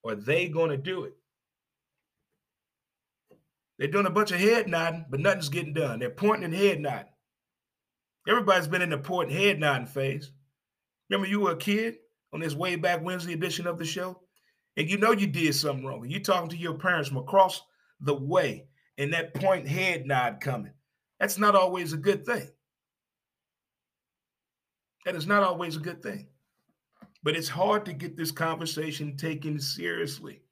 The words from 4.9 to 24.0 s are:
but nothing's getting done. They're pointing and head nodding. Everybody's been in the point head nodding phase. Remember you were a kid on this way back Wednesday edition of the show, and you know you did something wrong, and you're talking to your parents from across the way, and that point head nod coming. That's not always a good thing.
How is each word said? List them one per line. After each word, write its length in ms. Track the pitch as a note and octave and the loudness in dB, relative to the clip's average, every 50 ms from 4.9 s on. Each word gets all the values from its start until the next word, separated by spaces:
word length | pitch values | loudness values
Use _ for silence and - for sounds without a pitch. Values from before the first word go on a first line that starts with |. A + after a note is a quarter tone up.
| D#3+ E3+ D#3+ C#3 | -2 -4 -8 -6
but 80 | C3+ C3+ | -4 2
nothing's 300 | C#3+ G3+ F#3 F#3+ D#3 C#3+ | 2 2 2 2 -2 -4
getting 240 | C#3+ F3 D#3+ D3+ | -4 -4 -4 -2
done. 260 | D3 D#3+ D3 C3+ A#2 A2+ | -2 -2 -2 -2 -2 -4
They're 100 | B2+ A#2+ | -4 -6
pointing 360 | - - G3 G#3 G#3+ G#3 F#3 | -2 2 4 4 4 2 0
and 100 | D#3+ D#3+ | -4 0
head 260 | F#3+ G3+ G3 F3 D3+ | 4 4 4 4 2
nodding. 320 | D3 C#3 A#2+ - - _ _ _ _ _ _ _ _ _ _ _ _ _ _ _ _ _ _ _ _ _ _ _ _ - | -2 -4 -6 -6 -10 _ _ _ _ _ _ _ _ _ _ _ _ _ _ _ _ _ _ _ _ _ _ _ _ 2
Everybody's 400 | G#3+ B3 G3 G3 F#3+ F3+ E3 D3 | 2 4 6 4 4 4 4 0
been 140 | F3+ F3+ | 0 0
in 80 | F3+ E3+ | 0 0
the 80 | D#3 C3+ | -2 -4
point 340 | C#3 E3 F3+ F3+ E3 E3 | -4 -2 -2 -2 0 0
head 260 | C#3+ F3+ G3 G3+ F3+ D3 | 0 2 2 2 2 2
nodding 300 | D#3 D3 C3+ B2+ A#2 - | 2 0 0 0 -4 -6
phase. 420 | - C#3 C3+ C3+ C#3 C#3+ - - - _ _ _ _ _ _ _ _ _ _ _ _ _ _ _ | -4 -2 -2 -2 -4 -6 -10 -14 -20 _ _ _ _ _ _ _ _ _ _ _ _ _ _ _
Remember 160 | G3+ G3 F#3+ | -2 -2 0
you 140 | F#3+ G3+ G#3 | 0 0 2
were 100 | G3+ F3+ | 2 0
a 60 | E3 | 0
kid 420 | - - G3+ G3+ G#3+ A3+ A#3 A3+ - _ _ _ _ _ _ | 0 0 0 0 0 0 -2 -6 -10 _ _ _ _ _ _
on 60 | - D3+ | -8 -6
this 160 | E3 D#3 C#3 | -6 -4 -4
way 220 | D3 F3+ F#3 F3 | -2 -2 -2 -2
back 260 | E3+ E3+ F3+ F3 E3 | 0 0 0 0 0
Wednesday 300 | D#3+ F3+ F#3 F3+ E3 F3 | -2 -6 -6 -6 -6 -6
edition 340 | E3 D#3+ F3+ F3 - - E3+ | -4 -4 -4 -4 -4 -4 -4
of 100 | F3 E3 | -4 -4
the 80 | E3+ E3+ | -4 -6
show, 400 | D#3 - F#3 F3+ F#3 F3+ - _ _ _ _ _ _ _ _ _ _ _ | -6 -4 -6 -6 -8 -8 -14 _ _ _ _ _ _ _ _ _ _ _
and 120 | - D#3 D#3+ | -4 -2 0
you 80 | F#3+ | 2
know 140 | G3 G#3 A3+ | 2 4 4
you 160 | A#3+ G3 G3 | 4 4 2
did 280 | D#3+ C3+ C3+ D#3+ D#3 C3+ | 0 2 2 2 2 2
something 300 | C#3 D3+ D3 C#3 C3 C3 | 2 0 -2 -2 -4 -6
wrong, 180 | C3+ C3 A2+ | -8 -8 -8
and 100 | A#2 C3 | -8 -8
you're 80 | E3+ G3+ | -8 -4
talking 280 | G3 - F#3+ F3+ E3+ E3 | 0 0 0 0 0 -4
to 60 | F3 | -8
your 220 | E3 E3+ E3 D#3+ - | -6 -6 -6 -6 -2
parents 300 | - F#3 F3+ D#3+ C#3 C3 | 0 0 0 0 0 -2
from 100 | C3+ C3 | -4 -6
across 440 | C3 - G3 G3 F#3+ F#3 - - - _ _ _ _ _ _ _ | -4 4 6 8 8 8 4 -6 -12 _ _ _ _ _ _ _
the 160 | C#3+ C#3+ C#3+ | -2 -2 -2
way, 540 | C3+ C3+ C#3 F3 F#3 E3 B2 G#2 - - _ _ _ _ _ _ | 0 -2 2 2 4 4 2 -2 -6 -12 _ _ _ _ _ _
and 160 | - C#3+ C#3+ | -4 -4 -2
that 220 | E3+ E3 E3 - - | -2 -2 -4 -4 -6
point 320 | C3+ F#3+ F#3+ F#3+ F3+ - | 0 2 2 2 2 0
head 400 | C#3 D#3 F#3 F#3 F#3 F3 D3+ C3 | -4 -2 0 0 0 0 -2 -2
nod 340 | C#3 C#3 B2+ B2 A#2+ G#2 - | 0 2 2 2 0 -2 -4
coming. 320 | - C#3 B2+ A2+ - - - _ _ _ _ _ _ _ _ _ | -6 -6 -4 -6 -8 -12 -16 _ _ _ _ _ _ _ _ _
That's 180 | - G3+ - | -2 -2 0
not 200 | F#3+ G#3 G#3 G3+ | 4 4 6 8
always 360 | G3 F#3 F3+ F3+ F#3 E3+ D3+ | 8 6 6 2 -2 -2 -2
a 60 | D#3+ D3 | -4 2
good 260 | - G3 G3 G3+ - | 2 2 2 2 0
thing. 240 | A#3+ A#3+ E3+ C3+ - _ _ _ _ _ _ _ _ _ _ _ _ _ _ _ _ _ _ _ _ _ _ _ _ _ _ _ _ _ _ | -2 -4 -4 -4 -10 _ _ _ _ _ _ _ _ _ _ _ _ _ _ _ _ _ _ _ _ _ _ _ _ _ _ _ _ _ _